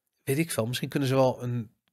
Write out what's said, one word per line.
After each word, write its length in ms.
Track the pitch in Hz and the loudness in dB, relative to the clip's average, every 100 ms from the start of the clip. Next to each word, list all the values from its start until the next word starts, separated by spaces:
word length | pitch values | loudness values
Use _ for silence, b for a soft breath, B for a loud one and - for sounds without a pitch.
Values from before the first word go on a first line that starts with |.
| _ _ | _ _
weet 140 | - 135 | -4 -2
ik 120 | 165 | 0
veel. 160 | - 113 | -2 -2
Misschien 220 | 123 139 | -4 -2
kunnen 200 | 151 135 | 0 2
ze 60 | |
wel 280 | 131 131 117 | 4 4 2
een 300 | 123 120 107 _ _ | -4 -4 -6 _ _